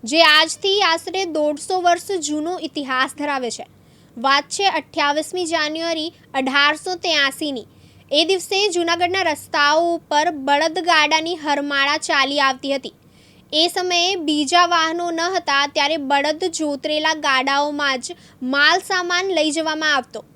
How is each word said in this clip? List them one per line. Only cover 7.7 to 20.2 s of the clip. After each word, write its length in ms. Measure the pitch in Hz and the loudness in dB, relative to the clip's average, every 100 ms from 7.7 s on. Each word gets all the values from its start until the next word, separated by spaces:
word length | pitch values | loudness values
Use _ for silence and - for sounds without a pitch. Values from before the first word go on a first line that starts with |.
| - - - - | -20 -20 -20 -2
એ 120 | 285 330 | 0 2
દિવસે 360 | 381 - 392 415 | 0 0 0 0
જૂનાગઢના 560 | 349 339 339 349 381 349 | 0 0 0 0 0 -2
રસ્તાઓ 500 | 294 - 320 285 311 339 339 | -4 -4 2 4 4 2 0
ઉપર 360 | - 294 320 | 0 2 2
બળદગાડાની 1040 | 311 269 285 320 330 349 320 302 311 320 349 | -2 0 2 2 0 2 4 4 2 0 -6
હરમાળા 600 | 302 285 285 277 277 311 | -2 -2 0 0 2 0
ચાલી 420 | - 302 269 285 | 0 0 2 2
આવતી 340 | 269 262 277 277 | 0 0 -4 -6
હતી. 200 | - _ _ _ - - _ | -6 _ _ _ -20 -20 _
એ 140 | 302 330 | 2 2
સમયે 480 | 381 359 349 349 392 | 0 0 0 0 0
બીજા 500 | 311 302 277 349 349 | -2 0 2 4 4
વાહનો 460 | 339 320 339 349 | 4 2 0 -4
ન 100 | 330 339 370 | -2 -2 -2
હતા, 320 | 339 277 285 | 0 0 0
ત્યારે 300 | 302 285 320 | 0 0 0
બળદ 520 | 269 277 285 311 370 | 0 0 0 -2 -4
જોતરેલા 680 | 330 302 285 302 302 311 311 294 | -2 -4 -4 -2 -2 0 0 0
ગાડાઓમાં 720 | 262 269 277 294 294 285 262 | 0 2 0 0 -2 -2 -2
જ 180 | - 349 - _ | -6 -14 -20 _
માલ 380 | 254 277 294 349 | -4 2 4 4
સામાન 580 | - 370 349 359 392 339 | 0 -4 0 -2 0 0
લઈ 140 | 311 | 0
જવામાં 440 | 294 320 311 311 285 | 0 -2 -2 0 0
આવતો. 320 | 247 220 | -2 -14